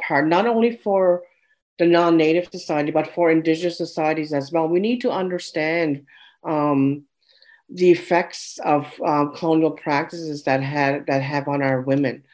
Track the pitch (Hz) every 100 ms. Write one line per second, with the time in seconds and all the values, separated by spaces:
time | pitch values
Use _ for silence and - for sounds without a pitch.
0 | - 143 156 175 226 226 233 233 220 196
1 | 185 175 - _ _ _ _ - 170 170
2 | 170 165 160 170 175 180 - 151 147 160
3 | 156 - 170 160 160 160 175 170 165 -
4 | 156 160 151 147 135 165 160 175 214 247
5 | 247 170 185 175 - 160 156 170 160 139
6 | - - - _ 170 151 147 139 139 143
7 | - _ _ _ _ _ - 180 180 170
8 | - 175 180 - - - - 147 143 -
9 | 170 147 147 - 165 160 160 156 165 143
10 | 160 170 160 143 143 135 135 147 139 143
11 | 147 135 135 147 139 143 135 131 131 139
12 | 135 - _